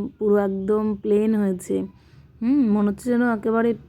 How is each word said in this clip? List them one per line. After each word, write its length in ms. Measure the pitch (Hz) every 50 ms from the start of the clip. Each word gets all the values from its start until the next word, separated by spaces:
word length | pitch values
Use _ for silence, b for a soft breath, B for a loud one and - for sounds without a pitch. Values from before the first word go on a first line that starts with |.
| 202 - -
পুরো 180 | - 214 208 208 208 202
একদম 360 | 196 190 190 190 196 214 214 214 214 208 202 -
প্লেন 280 | 214 208 208 214 220 220 214
হয়েছে। 340 | 202 196 185 180 - - 202 190 190 196 b b b b b b b b - -
হুম, 200 | 226 240 277 294 254 214 202
মনে 140 | 214 208 208
হচ্ছে 160 | 202 - - 254
যেন 120 | 247 240 247 240 233
একেবারে 320 | 202 - 226 220 226 226 233 233 - -